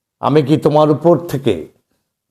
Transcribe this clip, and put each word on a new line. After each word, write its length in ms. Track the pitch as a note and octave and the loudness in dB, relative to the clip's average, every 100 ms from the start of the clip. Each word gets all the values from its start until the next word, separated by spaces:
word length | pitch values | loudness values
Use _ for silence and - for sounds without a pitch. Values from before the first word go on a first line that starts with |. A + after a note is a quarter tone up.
| _ _ | _ _
আমি 240 | A#2 D3 | -2 0
কি 140 | C3 D3+ | 0 0
তোমার 320 | D#3+ D3 D3+ | 2 2 2
উপর 380 | C#3 E3 E3+ E3+ | 2 2 0 -2
থেকে 400 | C#3 C3+ F2 D2 _ _ _ _ _ _ | -6 -4 -4 -6 _ _ _ _ _ _